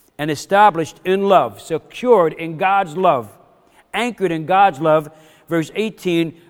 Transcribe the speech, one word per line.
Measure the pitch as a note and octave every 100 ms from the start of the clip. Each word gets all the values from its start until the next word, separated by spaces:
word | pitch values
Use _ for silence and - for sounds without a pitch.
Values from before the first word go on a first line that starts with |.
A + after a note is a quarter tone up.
| _ -
and | D3+
established | C#3+ - G3 G#3 E3 D3+ -
in | F#3 F#3+ G3
love," | F3 A#2+ G2
secured | - D#3 - - B3 G#3+ D#3+
in | D#3+ E3 D#3
God's | F#3+ G3 F3+ D#3
love, | F3+ C3+ G#2+ - _ _ _ _ _
anchored | G3+ A#3+ G3 F#3+
in | D#3+
God's | D#3 F#3+ G3 C3+
love, | D#3+ D#3 D3+ - _ _ -
verse | E3 D#3
eighteen, | - A3 - F#3 E3 E3 -